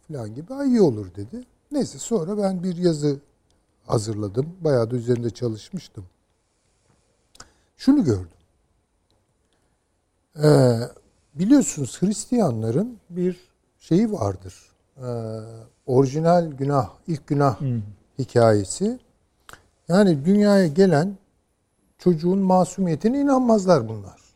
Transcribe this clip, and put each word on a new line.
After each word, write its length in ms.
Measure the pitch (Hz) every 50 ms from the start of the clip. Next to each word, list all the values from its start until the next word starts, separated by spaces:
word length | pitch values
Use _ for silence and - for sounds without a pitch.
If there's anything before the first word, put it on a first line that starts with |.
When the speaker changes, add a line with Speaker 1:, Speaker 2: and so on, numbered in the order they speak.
| _
Speaker 1:
filan 280 | - 156 131 113 104 110
gibi. 200 | 131 165 - 262
"Ay, 140 | 277 285 269
iyi 120 | 247 226
olur." 340 | 196 151 113 107 101 92 -
dedi. 300 | 101 101 110 - 240 247 - _ _ _ _ 294
Neyse, 260 | 285 220 - - 139
sonra 400 | - - 233 208 160 170 208 208
ben 240 | 202 190 190 180 170
bir 140 | 185 175
yazı 440 | 170 180 175 160 147 147 147 139 139 - _ _ _ _ _ _ _ _ _ _ _ _
hazırladım. 600 | - - 120 104 110 110 101 104 101 92 127 143 160 180 190
Bayağı 300 | 165 156 139 123 113 113
da 60 | 123
üzerinde 340 | 123 117 120 123 117 117 120
çalışmıştım. 720 | 113 - 127 120 110 107 - - - 170 - - _ - 92 90 _ _ _ _ _ _ _ _ _ _ _ _ _ _ _ _ _ _ _ _ _ _ _ _ _ - - - _ _ _ _ _
Şunu 280 | _ - 262 285 302 208
gördüm. 240 | 139 107 92 90 - _ _ _ _ _ _ _ _ _ _ _ _ _ _ _ _ _ _ _ _ _ _ _ _ _ _ _ _ _ _ _ _ _ _ _ _ _ _ _ _ _ 151 151
Ee, 360 | 151 147 139 131 123 117 113 120 123 - - _ _ _ _ _ _ _
biliyorsunuz 680 | 139 180 214 285 277 208 - - 151 135 113 - - 175
Hristiyanların 960 | 196 208 - - - 247 240 208 151 117 110 110 113 117 151 214 247 240 202 _ _
bir 380 | 175 180 175 185 175 - _ _ _ _ _ _ _ _
şeyi 340 | _ - 160 185 233 220 208
vardır. 600 | - 107 101 95 - - 92 - - _ _ _ _ _ _ _
Ee, 60 | 135 127 123 120 117 113 110 110 110 110 113 113 113 113 - _ _ _
orijinal 640 | - 127 127 139 127 131 156 160 165 175 175 170 160 139
günah, 380 | 127 135 139 143 139 113 92 - - _
ilk 200 | - 165 143 -
günah 340 | - 147 143 143 135 120 -
Speaker 2:
Hı. 200 | 147 131 123 117 104 104 104 - _ _ _ -
Speaker 1:
hikayesi. 800 | 127 - - 123 117 113 107 104 98 - - - 190 214 254 254 - _ _ _ _ _ _ _ _ - - - _ _ _ _ _ -
Yani 360 | 170 196 208 190 165 139 135
dünyaya 420 | 175 202 208 208 208 202 196 190
gelen 520 | 160 139 180 196 190 165 143 165 196 202 - _ _ _ _ _ _ _ _ _ _ _ _ _ _ _ _
çocuğun 400 | - 180 180 151 165 175 185 202
masumiyetine 840 | 190 185 185 185 175 - - - 190 175 160 151 - 220 262 285
inanmazlar 680 | 285 285 269 262 254 240 226 214 185 185 175 143 113 110
bunlar. 320 | 113 107 98 90 - - _ _ _